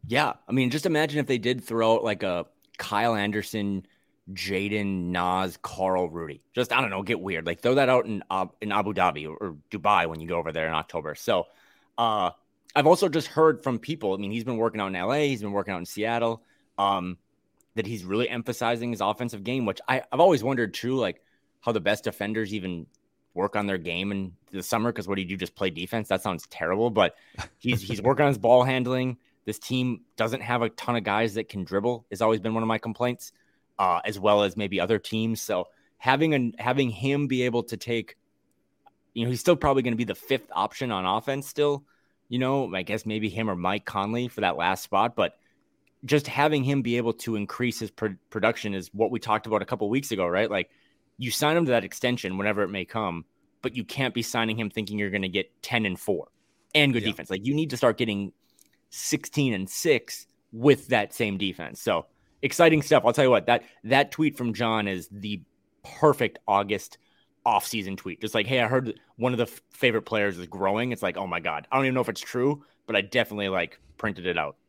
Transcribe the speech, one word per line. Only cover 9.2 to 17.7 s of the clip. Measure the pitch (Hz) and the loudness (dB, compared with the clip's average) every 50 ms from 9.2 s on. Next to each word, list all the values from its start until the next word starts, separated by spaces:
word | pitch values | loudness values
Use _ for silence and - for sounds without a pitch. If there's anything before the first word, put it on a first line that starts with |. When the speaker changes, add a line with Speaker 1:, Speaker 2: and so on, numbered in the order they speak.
| 76 | -8
Speaker 1:
or, | 78 80 | -10 -10
or | - 107 95 78 73 _ _ | -8 -10 -10 -10 -12 _ _
Dubai | - 101 - 101 104 92 85 | -12 -2 2 4 4 4 4
when | 82 82 80 | 0 -2 -8
you | 80 82 | -6 -4
go | 87 | -4
over | 85 80 80 78 | -2 -2 -4 -4
there | 82 80 | -2 -2
in | 80 80 | -2 -2
October. | 78 78 _ - 85 73 78 73 | -2 -4 _ -8 -8 -8 -8 -10
So, | - - - 110 92 85 - _ _ _ _ _ _ _ _ _ | -8 -2 0 0 0 0 -4 _ _ _ _ _ _ _ _ _
uh, | - 117 117 110 107 92 87 - _ _ _ _ _ _ _ - | 0 2 2 2 2 0 -2 -2 _ _ _ _ _ _ _ 0
I've | 147 143 | 4 6
also | 156 180 180 202 185 | 6 6 6 4 0
just | 143 165 143 - | 0 -2 -4 -2
heard | - 156 160 160 156 160 - | 2 4 4 4 4 4 -2
from | 139 123 110 | -4 -4 -4
people, | - - 160 156 - 101 95 | -4 -6 -8 -2 0 -2 -2
I | 98 | -2
mean, | 101 98 107 | -4 -6 -6
he's | 117 113 | -6 -6
been | 123 123 110 | -4 -2 0
working | 113 113 - 107 101 | 0 0 0 -2 -4
out | 95 | -4
in | 95 | -2
L | 90 90 104 131 | -2 -2 0 0
A, | 147 151 | 0 0
he's | 143 135 110 | 0 -2 -4
been | 104 104 101 | -6 -4 -2
working | 101 95 104 98 | -2 -2 -2 -4
out | 87 | -6
in | 90 | -6
Seattle, | - - 104 104 110 117 117 117 117 113 117 _ _ _ _ _ _ _ | -8 -6 -4 -2 -2 0 0 0 0 -2 -4 _ _ _ _ _ _ _
um, | - 98 98 98 95 90 90 90 - _ _ _ _ _ _ _ _ _ _ | 0 0 2 2 0 -2 -4 -8 -10 _ _ _ _ _ _ _ _ _ _